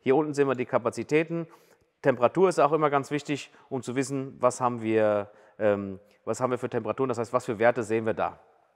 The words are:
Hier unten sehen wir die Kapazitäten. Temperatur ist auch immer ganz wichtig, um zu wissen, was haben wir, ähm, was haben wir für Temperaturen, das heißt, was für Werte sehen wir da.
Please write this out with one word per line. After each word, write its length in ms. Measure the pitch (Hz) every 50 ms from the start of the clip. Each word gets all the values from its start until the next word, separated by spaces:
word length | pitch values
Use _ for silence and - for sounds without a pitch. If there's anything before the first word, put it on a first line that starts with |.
Hier 140 | _ 127 131
unten 180 | 156 156 151 143
sehen 140 | 139 139
wir 80 | 139 127
die 100 | 120 120
Kapazitäten. 800 | - - 117 113 117 - 117 110 - 147 156 165 160 165 170 165 - - _ _ _ _ _ _ _ _ _
Temperatur 480 | - 143 127 113 120 127 - 160 190 214
ist 100 | - -
auch 120 | 143 143
immer 180 | 156 156 156 147
ganz 200 | 143 143 131 -
wichtig, 420 | 147 147 - - 147 131 - - _ _ _
um 140 | _ 139 131
zu 140 | 113 - 120
wissen, 420 | 135 135 120 139 135 131 135 - -
was 220 | 123 127 123 -
haben 200 | 127 120 123 117
wir, 500 | 110 110 110 110 107 107 104 104 101 101 - - _ _ _
ähm, 420 | - 107 107 104 101 101 98 95 92 _ _ _ _ _
was 160 | 107 113 -
haben 120 | 127 123
wir 80 | 127 117
für 100 | - 117
Temperaturen, 400 | - 120 107 107 107 - 135 131
das 80 | 117
heißt, 160 | 113 117 107 -
was 120 | 127 -
für 120 | - 117
Werte 260 | 98 113 120 123 131 110
sehen 220 | 98 110 113 110
wir 80 | 110 101
da. 260 | - 90 85 - - _ _ _ _ _ _ _